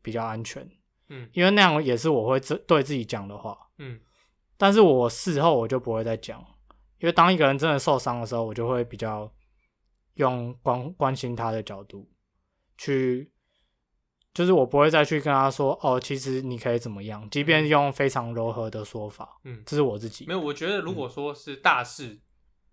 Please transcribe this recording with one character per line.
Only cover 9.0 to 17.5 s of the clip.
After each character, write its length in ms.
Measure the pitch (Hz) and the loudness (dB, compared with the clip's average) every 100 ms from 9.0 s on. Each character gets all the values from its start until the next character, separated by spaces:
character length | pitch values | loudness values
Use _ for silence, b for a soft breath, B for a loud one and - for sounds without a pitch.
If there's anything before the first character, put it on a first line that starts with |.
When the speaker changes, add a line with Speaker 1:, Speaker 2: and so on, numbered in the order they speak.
| 110 107 107 - _ _ _ _ _ _ _ | -8 -8 -10 -16 _ _ _ _ _ _ _
Speaker 1:
用 440 | - 131 127 120 123 | -2 -2 -2 -6 -6
关-， 280 | - 123 135 | -4 -2 -4
关 200 | 180 135 | -4 -2
心 220 | 131 123 117 | -2 -6 -6
他 140 | 113 | -4
的 120 | 113 | -6
角 220 | 104 98 | -8 -14
度 240 | 101 98 - _ _ _ _ _ _ - | -16 -20 -20 _ _ _ _ _ _ -12
去， 520 | - 135 127 127 147 _ _ _ _ _ _ _ _ _ _ | -4 -2 0 -2 -6 _ _ _ _ _ _ _ _ _ _
就 140 | - 175 | -2 2
是 60 | |
我 100 | 180 | 4
不 140 | 127 143 | 4 4
会 120 | 151 | 6
再 140 | 156 | 6
去 160 | 147 156 | 2 0
跟 100 | 147 | 0
他 200 | 135 135 | 2 2
说 280 | 131 135 156 | 2 -2 0
，“哦， 160 | 143 127 | 0 0
其 160 | - 135 | -2 -6
实 240 | 135 131 | -4 -4
你 160 | 131 120 | -6 -6
可 160 | 123 | -2
以 60 | 120 | -2
怎 120 | 120 | -4
么 140 | 101 | -10
样”， 240 | 104 107 107 | -12 -12 -8
即 160 | 139 | -4
便 240 | 151 | 2